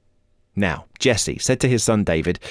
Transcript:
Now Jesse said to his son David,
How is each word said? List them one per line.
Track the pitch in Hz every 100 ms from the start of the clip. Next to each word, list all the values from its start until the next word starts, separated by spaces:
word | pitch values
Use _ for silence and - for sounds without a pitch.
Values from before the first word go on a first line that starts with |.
| _ _ _ _ _ -
Now | 95 73 - -
Jesse | 131 107 - -
said | - 127
to | 131
his | 120
son | - 110
David, | 92 82 87 - -